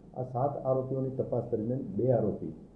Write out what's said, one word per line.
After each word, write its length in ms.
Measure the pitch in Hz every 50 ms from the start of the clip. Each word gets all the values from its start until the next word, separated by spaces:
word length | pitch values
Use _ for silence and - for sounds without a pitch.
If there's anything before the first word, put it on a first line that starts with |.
| - - - 131
આ 60 | 123
સાત 420 | - - 120 135 143 143 - -
આરોપીઓની 440 | 131 131 131 127 127 135 131 131 131
તપાસ 340 | 127 - - - 127 120 - -
દરમિયાન 300 | 117 107 107 117 127 135
બે 300 | - 98 92 104 113 131
આરોપી 420 | 123 110 104 98 87 - - 78 78 - - - -